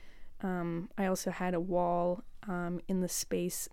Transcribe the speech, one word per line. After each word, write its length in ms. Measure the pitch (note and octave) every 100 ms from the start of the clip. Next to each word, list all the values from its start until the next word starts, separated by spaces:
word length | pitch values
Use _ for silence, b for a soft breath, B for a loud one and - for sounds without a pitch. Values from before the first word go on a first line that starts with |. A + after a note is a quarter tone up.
| b b b b
Um, 460 | F#3+ F3+ E3+ E3+ F#3+ -
I 80 | F#3+
also 240 | F#3 G3+
had 220 | E3+ F3+
a 60 | F3
wall, 640 | F3+ F3 F3 F3 F3 F3+ - - G3+
um, 320 | F3 F3 F3+ -
in 120 | F#3+
the 60 | F3
space 600 | - - F#3 F3 - -